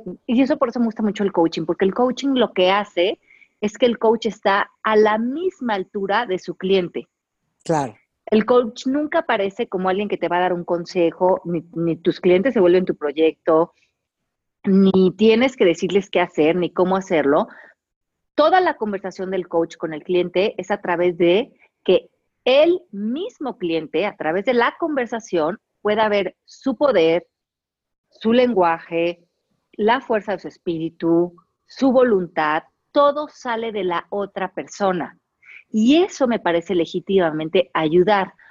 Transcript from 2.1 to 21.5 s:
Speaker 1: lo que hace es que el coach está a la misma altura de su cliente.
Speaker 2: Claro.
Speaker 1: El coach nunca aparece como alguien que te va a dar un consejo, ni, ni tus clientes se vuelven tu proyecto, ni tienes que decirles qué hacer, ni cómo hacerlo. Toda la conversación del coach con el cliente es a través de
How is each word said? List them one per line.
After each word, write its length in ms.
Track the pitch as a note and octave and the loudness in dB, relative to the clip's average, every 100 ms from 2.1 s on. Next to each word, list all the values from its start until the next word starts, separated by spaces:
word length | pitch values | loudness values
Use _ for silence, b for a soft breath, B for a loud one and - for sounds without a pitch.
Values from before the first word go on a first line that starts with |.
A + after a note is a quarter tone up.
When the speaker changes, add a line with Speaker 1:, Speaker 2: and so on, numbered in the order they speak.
| B3+ C#4 C4 | -2 -2 0
Speaker 1:
lo 180 | G#3+ | 0
que 180 | - F3+ | 2 2
hace 480 | G3 G3+ F3+ F#3 E4 b b b _ | 0 -2 -2 -2 -2 b b b _
es 180 | G#3 - | -8 0
que 80 | B3 | 0
el 140 | A3+ | 2
coach 280 | A3 A3+ A3+ | 0 0 -2
está 440 | - G#3 G3 - _ | -2 0 0 -2 _
a 120 | A3 G#3+ | 0 2
la 220 | G#3+ A3 | 2 0
misma 560 | A#3 D4 F#4 - B3 | -4 -4 -6 -6 -6
altura 520 | G3+ F#3 G#3 G3 G3+ A#3 | -6 -6 -8 -2 -2 -2
de 140 | F#3 | -6
su 160 | - E3 | -8 -8
cliente. 540 | F#3 F#3+ F3 - - _ _ _ _ _ - | 0 0 0 -10 -14 _ _ _ _ _ -4
Speaker 2:
Claro. 320 | D#3+ C3 G#2+ _ _ - | -2 -2 -10 _ _ 0
Speaker 1:
El 180 | G#3+ G#3+ | 0 4
coach 400 | B3 B3 B3 C4 | 2 2 -6 -4
nunca 340 | C#4 D4+ E4 | -4 -2 -4
aparece 480 | D#4+ A3 G3 - A#3 | -2 -2 -2 -6 -6
como 220 | F#3+ F#3 | -4 -2
alguien 180 | F#3 G#3 | -2 -4
que 100 | F3+ | -4
te 120 | E3+ | -2
va 80 | F3 | 0
a 40 | |
dar 120 | F#3 | 0
un 100 | F3 | -2
consejo, 760 | E3+ F3 E3+ F#3 E3 - F#3 F#3 | -4 -6 -4 0 -2 2 0 0
ni, 220 | F3 E3+ E3+ | -2 -8 -6
ni 240 | E3 E3 E3 | -4 -4 -2
tus 240 | F#3 D#3 | -4 0
clientes 320 | F#3 F3+ B3+ | 2 2 2
se 60 | A#3 | 2
vuelven 240 | F3+ F#3 F#3 | 4 4 0
tu 100 | D#3+ | -4
proyecto, 760 | D3 C#3+ D#3+ D3+ - D#3+ E3+ _ _ _ _ _ _ _ _ _ | -6 0 0 0 0 2 2 _ _ _ _ _ _ _ _ _
ni 480 | G3+ F#3+ F#3+ F#3+ F#3 | 0 4 4 4 2
tienes 460 | F#3 A3 A3 B3+ B3+ | 4 2 4 0 2
que 80 | F#3+ | 2
decirles 440 | E3 F#3 F#3+ F#3+ | 2 -2 -2 0
qué 120 | F#3 | -2
hacer, 340 | F3 - D#3 F3+ | -2 0 0 2
ni 160 | E3+ | -2
cómo 240 | - F3+ F#3+ | -2 0 0
hacerlo. 520 | F#3+ E3 C#3 D3+ A#3 B B _ _ _ _ _ _ - | 0 0 2 0 0 B B _ _ _ _ _ _ 0
Toda 260 | D4+ F#4 | 2 4
la 160 | F4 - | 2 -2
conversación 540 | G#3+ G3+ F#3+ F3+ F#3+ | -6 -6 -8 -8 -6
del 180 | F#3+ F3+ | -6 -2
coach 260 | E3+ E3 - | -2 -2 -6
con 180 | E3 | -10
el 100 | D3+ | -8
cliente 520 | - F3+ F3 F3+ G#3 - | -2 -2 0 0 -2 -4
es 140 | F#3 | -6
a 80 | G3+ | -6
través 380 | - E3+ F3+ E3+ | -2 0 0 2
de 340 | E3+ F#3 C#4 | 2 2 0